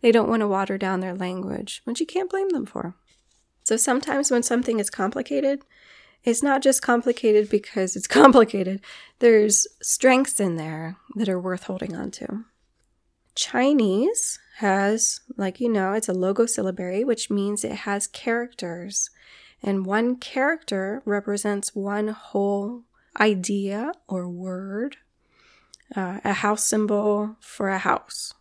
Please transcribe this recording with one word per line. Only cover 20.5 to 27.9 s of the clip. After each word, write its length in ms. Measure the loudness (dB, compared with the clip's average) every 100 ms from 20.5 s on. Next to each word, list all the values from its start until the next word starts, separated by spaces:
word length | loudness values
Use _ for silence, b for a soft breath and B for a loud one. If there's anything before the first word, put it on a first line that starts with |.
| 0 -4 -4 -4 -6
represents 720 | -4 -4 -2 -4 -2 -4 -4 -6
one 320 | -6 -2 -4
whole 760 | -6 -6 -2 0 -2 -4 -10 -16 _ _ 2
idea 720 | 2 2 -2 -4 -4 -6 -8 -10 -8
or 220 | -8 -6
word 680 | -10 -8 -10 -8 -6 -6 -8 _ _ b b b b b b _ -6
uh, 240 | -6 -4
a 100 | -4
house 300 | -2 0 0
symbol 720 | 2 2 2 2 2 0 -2 -8
for 300 | -20 -6 -4
a 100 | -2
house. 540 | 0